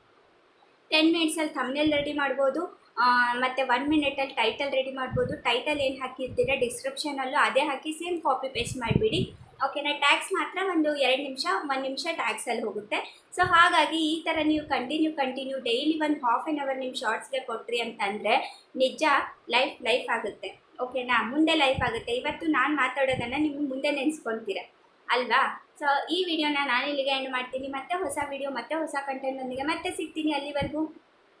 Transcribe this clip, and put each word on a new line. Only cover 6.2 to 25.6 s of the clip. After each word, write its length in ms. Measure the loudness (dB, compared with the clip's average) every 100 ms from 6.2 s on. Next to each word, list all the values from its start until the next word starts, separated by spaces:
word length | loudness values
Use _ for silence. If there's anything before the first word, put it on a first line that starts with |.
| -4 0 0 2
ಡಿಸ್ಕ್ರಿಪ್ಷನಲ್ಲೂ 800 | 0 -2 -6 -4 -4 -4 0 2
ಅದೇ 220 | 4 4
ಹಾಕಿ 320 | 2 0 -6
ಸೇಮ್ 300 | -6 -4 -2
ಕಾಪಿ 260 | 0 0 -2
ಪೇಸ್ಟ್ 300 | -4 -6 -4
ಮಾಡ್ಬಿಡಿ. 560 | 0 2 2 0 -2 -6 -18 -4 -2
ಓಕೆನಾ? 260 | 0 -2
ಟ್ಯಾಗ್ಸ್ 420 | 4 4 4 2
ಮಾತ್ರ 240 | -2 -2 -2 0
ಒಂದು 260 | 2 2 2
ಎರಡ್ 260 | 2 2
ನಿಮಿಷ, 240 | -2 -4 -2 2 4
ಒಂದ್ 120 | 4
ನಿಮಿಷ 240 | 2 -4 -4
ಟ್ಯಾಗ್ಸಲ್ಲಿ 520 | -2 -2 -2 -2 -2
ಹೋಗುತ್ತೆ. 640 | -2 -4 -4 -4 -4 -12 _ 0
So 60 | 4
ಹಾಗಾಗಿ 520 | 8 8 6 4 2
ಈ 260 | 0 0
ಥರ 140 | 0 2
ನೀವು 260 | 2 2 0
ಕಂಟಿನ್ಯೂ, 440 | -2 0 0 0
ಕಂಟಿನ್ಯೂ 440 | 0 -2 -2 -6 -4
ಡೈಲಿ 400 | 0 0 2 2
ಒಂದು 200 | 0 2
half 340 | 2 2 0
an 100 | -2
hour 160 | -2 -4
ನಿಮ್ 160 | -4 -4
ಶಾರ್ಟ್ಸ್‌ಗೆ 440 | -2 -2 -4 -6
ಕೊಟ್ರಿ 400 | -4 -8 -4 -4
ಅಂತಂದ್ರೆ 840 | -4 -4 -4 -2 2 2 0 -12 _ 0
ನಿಜ 280 | 0 2 2 2 0 -8 -2
ಲೈಫ್ 340 | 0 0 -2
ಲೈಫ್ 260 | 0 0 0
ಆಗುತ್ತೆ. 500 | -4 -4 -8 -12 -14 _ -8
ಓಕೆನಾ? 480 | -6 -4 2 4 4
ಮುಂದೆ 260 | 4 4 4
ಲೈಫ್ 260 | 4 4
ಆಗುತ್ತೆ. 300 | 0 -2 -2
ಇವತ್ತು 340 | -2 -2 -2 0
ನಾನ್ 300 | 2 2 2
ಮಾತಾಡೋದನ್ನ 580 | 0 2 0 0 -2 -2
ನೀವು 220 | -2 -2
ಮುಂದೆ 320 | -4 -2 0
ನೆನ್ಸ್ಕೊಂತೀರ 640 | 0 0 -2 -4 -4 -4 -6 -8 _ _ _ 0
ಅಲ್ವಾ? 600 | 0 4 2 2 -4